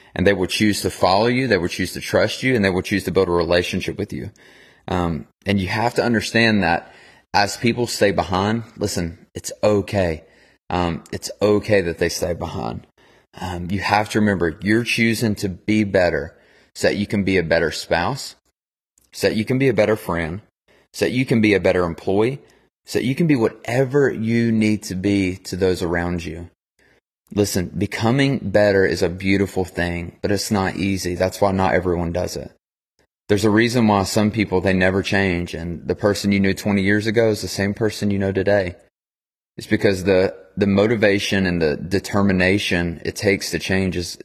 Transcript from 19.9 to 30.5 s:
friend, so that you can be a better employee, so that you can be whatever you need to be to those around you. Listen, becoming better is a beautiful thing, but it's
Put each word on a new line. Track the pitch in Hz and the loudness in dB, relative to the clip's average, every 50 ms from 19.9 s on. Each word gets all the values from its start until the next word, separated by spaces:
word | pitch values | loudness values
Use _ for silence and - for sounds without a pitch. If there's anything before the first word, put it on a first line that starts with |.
| 107 | 0
friend, | 104 - - 85 85 82 78 87 104 - _ _ _ _ _ _ _ _ _ | -2 -2 -4 -4 -4 -4 -4 -6 -10 -12 _ _ _ _ _ _ _ _ _
so | - - 104 | -4 -2 -2
that | 73 | 0
you | - 127 131 | 0 -2 0
can | - 131 113 | 0 2 4
be | 107 107 98 | 4 4 4
a | 92 | 4
better | 87 95 90 90 90 | 4 2 2 2 0
employee, | 85 82 - - 98 95 101 110 123 143 139 - _ _ _ _ _ _ _ _ | -2 -4 -6 -4 -2 0 2 0 0 -2 -6 -12 _ _ _ _ _ _ _ _
so | - - - | -6 -4 -2
that | - | -2
you | 123 135 | 0 0
can | - 175 | 0 2
be | 156 147 | 2 4
whatever | 120 110 - - - - - 120 127 135 123 135 147 139 127 | 2 2 0 -2 -6 -8 -2 0 0 0 2 2 2 2 2
you | 60 - 110 110 117 117 117 117 | 0 -2 -2 0 0 2 2 2
need | 113 110 107 107 107 101 - | 2 2 2 2 2 0 -4
to | - 95 | -8 -6
be | 92 92 101 101 98 95 90 92 | -2 0 2 2 2 2 0 -2
to | 92 - - 95 | -6 -8 -10 -2
those | 90 95 92 90 87 | 0 2 2 2 0
around | 92 85 87 85 85 87 90 85 82 | -2 -2 -2 -2 -2 -2 -4 -4 -6
you. | 82 80 85 87 85 _ _ _ _ _ _ _ _ _ _ _ _ _ _ _ _ - | -8 -10 -12 -14 -16 _ _ _ _ _ _ _ _ _ _ _ _ _ _ _ _ 0
Listen, | 101 104 - - 98 87 85 - | 0 0 0 0 -2 -4 -4 -4
becoming | - 101 - - - 110 113 123 139 135 139 135 | -4 -4 -4 -2 -2 0 2 2 2 2 0 0
better | - - 101 92 104 104 104 98 98 95 | -2 -2 0 2 4 4 4 4 4 4
is | - 82 85 | 2 2 0
a | 95 85 | -2 -2
beautiful | 87 92 95 95 98 98 98 95 - 95 92 | -2 -2 0 0 2 2 0 0 -2 -4 -6
thing, | - - 87 85 87 87 87 85 - - _ | -4 -4 -4 -4 -4 -4 -6 -8 -10 -8 _
but | - 101 | -4 -2
it's | 101 95 - - | -2 -2 -2 -2